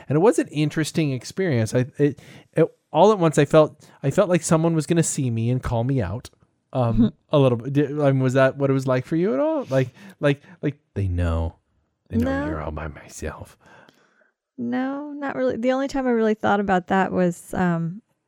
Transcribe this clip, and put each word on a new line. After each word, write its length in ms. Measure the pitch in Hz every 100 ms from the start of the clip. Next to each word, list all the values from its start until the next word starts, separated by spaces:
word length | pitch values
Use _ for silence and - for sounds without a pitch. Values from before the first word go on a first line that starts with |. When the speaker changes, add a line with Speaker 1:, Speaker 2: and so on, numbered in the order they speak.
| -
Speaker 1:
And 60 |
it 60 | 143
was 180 | 208 -
an 100 | 269
interesting 640 | 147 151 160 147 - 151
experience. 600 | 131 - - 190 123 110
I, 120 | 127 127 -
it, 220 | 147 - - - _
it, 160 | - 165 - _
all 180 | 151 202
at 80 | 214
once 200 | 165 156
I 80 | 143
felt, 360 | 160 147 - - _
I 80 | 139
felt 180 | 160 190
like 140 | 180
someone 320 | - 160 170
was 120 | 165 147
gonna 160 | 170
see 280 | 160 - 127
me 180 | 113 117
and 120 | 127
call 220 | - 117
me 180 | 120 139
out, 260 | 95 107 - _ _ _ _
um, 380 | 135 117 113 131 -
Speaker 2:
<laughs> 100 | _
Speaker 1:
a 60 | 151
little 180 | 135 117
bit. 160 | 120
Did, 260 | 139 139 147
I 140 | 143
mean, 80 | 135
was 120 | 131
that 240 | 131 131 135
what 100 | 139
it 60 |
was 120 | 135 131
like 200 | 127 -
for 100 | 165
you 160 | 185
at 80 | 254
all? 240 | 302 320 -
Like, 180 | 131 127 - - -
like, 220 | 147 143 - -
like 160 | 151 139 _
they 160 | 101 95
know, 480 | 87 85 82 82 - _ _ _ _ _
they 80 | 226
know 240 | 254 277
Speaker 2:
No. 40 | 285
Speaker 1:
you're 100 | 78
all 80 | 78
by 180 | 76 78
myself. 680 | 71 - - 76 - - - _ - - _ _ _ _ _ _ -
Speaker 2:
No, 540 | 240 247 262 277 294
not 240 | 285 277
really. 220 | - 254 226
The 160 | 247
only 160 | 262 269
time 180 | 277 254
I 40 |
really 240 | 233 220
thought 260 | 214 214 202
about 260 | 202 185 -
that 240 | 190 185
was, 420 | 185 180 170 -
um, 460 | - 180 170 165 196 - _